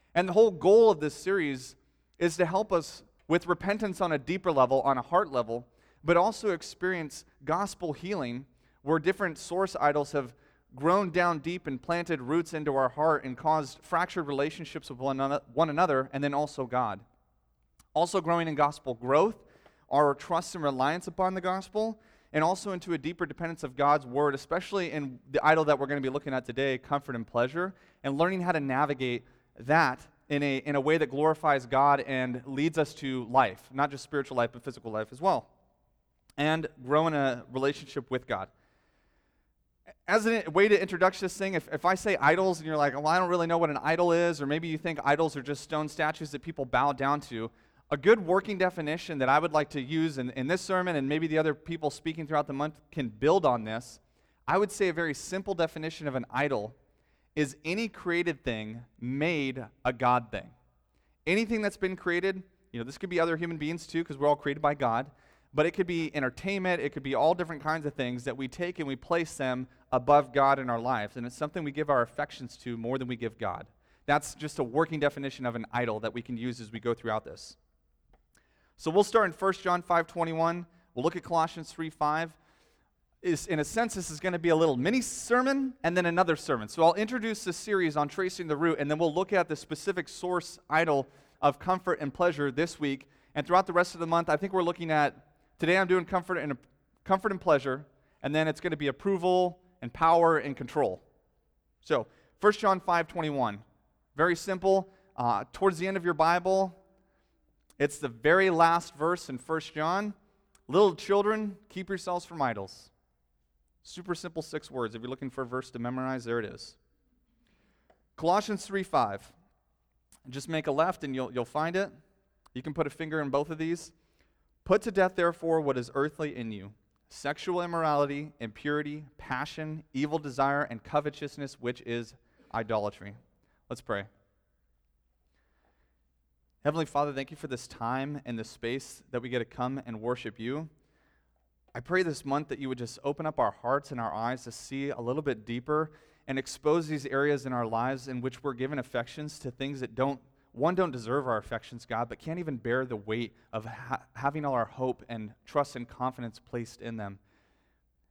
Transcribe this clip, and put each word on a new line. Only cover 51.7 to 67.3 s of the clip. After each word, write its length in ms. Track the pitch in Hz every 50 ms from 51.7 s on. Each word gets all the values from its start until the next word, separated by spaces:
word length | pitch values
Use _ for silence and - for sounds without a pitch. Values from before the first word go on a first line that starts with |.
| 170 165 156 147
speaking 340 | 139 - - 160 160 160 160
throughout 220 | 143 160 147 147
the 60 | - 139
month 220 | 135 147 156 156 - _ _ -
can 160 | 156 139 117
build 360 | 107 107 123 147 175 196 165
on 200 | 139 123 117 107
this, 340 | 110 110 117 123 - - - _ _ _ _ _ _ _ _ _
I 120 | - 151 185
would 120 | 208 208
say 180 | 208 - 208 180
a 40 | 160
very 220 | 160 170 160 143
simple 400 | - - - 185 190 190 - 196
definition 520 | 165 170 156 - 160 156 160 160 - 156
of 80 | 147 127
an 120 | 135 117 -
idol 460 | - 123 143 147 139 110 104 110 120 _ _ _ _ _ _ _ _ _ _ _ _
is 220 | 151 151 135 139 - -
any 240 | 160 175 208 233 214
created 560 | - - - 175 170 170 170 170 160 139 -
thing 380 | 127 117 110 107 107 110 117 120 - _ _
made 640 | 120 123 131 139 151 170 175 151 139 135 127 131 117 107 - _ -
a 80 | 127 127
God 380 | 117 131 123 123 123 120 117
thing. 200 | - 98 - - - _ _ _ _ _ _ _ _ _ _ _ _ _ _
Anything 360 | - 175 208 226 208 233 220 214
that's 140 | 196 -
been 200 | - - 185 185
created, 480 | 185 - 180 170 175 180 190 190 190 185 _ _ _ _ _ -
you 60 | 120
know, 60 | 117
this 140 | 123 143 -
could 120 | - 185
be 80 | 180 170
other 180 | 165 170 165
human 200 | 160 170 170 170
beings 320 | 156 147 151 165 170 - -
too, 160 | - 165 165
'cause 120 | - 147
we're 120 | 135 143 147
all 80 | 147
created 240 | 143 - 147 143 151
by 140 | 156 143 147
God, 360 | 143 139 120 113 117 139 - - _ _ _ _ _ _ _ -
but 140 | 139 151
it 60 | 170 -
could 140 | - 185
be 280 | 170 175 165 165 156 -
entertainment, 640 | 151 135 127 123 - - 190 196 196 185 185 180 170
it 120 | 120 143 -
could 100 | 151 135
be 120 | 139 131
all 200 | 117 135 160